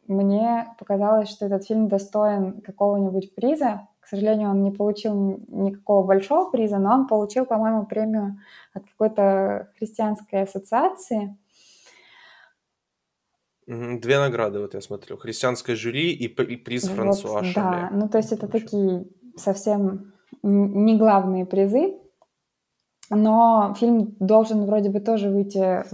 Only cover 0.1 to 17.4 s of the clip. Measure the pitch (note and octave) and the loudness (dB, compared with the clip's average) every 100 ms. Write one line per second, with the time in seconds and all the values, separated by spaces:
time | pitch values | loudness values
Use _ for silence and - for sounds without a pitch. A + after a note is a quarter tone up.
0.1 | G3 G3 G3+ A3+ A#3 A#3 - - G3+ G#3 | 0 2 2 0 -2 -4 -14 -4 -2 2
1.1 | A3 G3+ - G3+ G3 G3 A3 G#3+ G3 G3 | 2 0 -6 -4 -4 -2 0 0 0 -2
2.1 | G#3+ G#3 G3+ F#3+ - - - G3+ G3+ G3 | 0 0 0 -4 -6 -16 -2 0 2 0
3.1 | F#3+ F#3+ - A#3+ D#4 C4+ G3+ - _ - | -2 -6 -4 -2 0 -2 -4 -10 _ -10
4.1 | G3 G#3+ A3 G#3 G3 G3 G3+ G#3 G#3 A3+ | -4 0 0 2 2 0 0 -2 -2 -2
5.1 | G3+ G3 F#3+ - G3 G3 G3 - G3+ F#3+ | -2 -2 -4 -8 -4 -4 -4 2 2 4
6.1 | G3 G3 D#4 F#4 B3 A3 G3+ G3 B3+ C4+ | 2 4 0 2 0 0 0 2 2 4
7.1 | G#3+ G#3 B3+ B3+ A3 A3 A3 G3+ G#3 A3 | 0 0 -2 -2 0 0 0 -2 -4 -2
8.1 | A3 G3+ G3+ - - - F#3+ - _ G#3+ | -2 -4 -8 -18 -20 -18 -18 -18 _ 0
9.1 | A3 G3 G3 G3 G3+ - _ A3 - G#3+ | 2 2 2 0 -4 -8 _ -12 -4 -4
10.1 | G#3 - G3 G3 G3 G3 A3+ F4 F#4+ - | -4 -4 -4 -4 -6 -4 0 0 -2 -6
11.1 | A3+ G3+ G3+ _ _ _ _ - _ _ | -6 -6 -12 _ _ _ _ -20 _ _
12.1 | _ - - _ _ _ _ _ _ _ | _ -20 -20 _ _ _ _ _ _ _
13.1 | _ _ _ _ _ - A#2 A#2+ B2 A2+ | _ _ _ _ _ -14 -10 -8 -8 0
14.1 | C#3 C#3 A#2 A2 G2+ G2+ G2+ - G2+ - | 2 2 0 -2 -2 -6 -10 -10 -12 -12
15.1 | G2 A2+ A2 C3 A#2+ - A2+ A2 C3 E3+ | -14 -10 -4 -2 -2 -4 -4 -4 -4 -4
16.1 | C#3+ A#2 - - B2 - B2 F#3 G3 G3+ | -4 -6 -4 -4 -4 -8 -6 -4 -2 0
17.1 | G3 - G#3 | 0 -2 -4